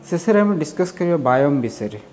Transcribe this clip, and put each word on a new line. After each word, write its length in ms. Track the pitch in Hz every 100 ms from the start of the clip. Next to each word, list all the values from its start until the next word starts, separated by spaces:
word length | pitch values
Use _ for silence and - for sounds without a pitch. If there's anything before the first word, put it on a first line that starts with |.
| -
ଶେଷରେ 300 | 175 196 208
ଆମେ 180 | 208 190
ଡିସ୍କସ୍ 340 | 151 - 180 -
କରିବା 180 | 175 170
ବାୟୋମ୍ 440 | 127 127 143 139
ବିଷୟରେ। 400 | 117 - 104 104 -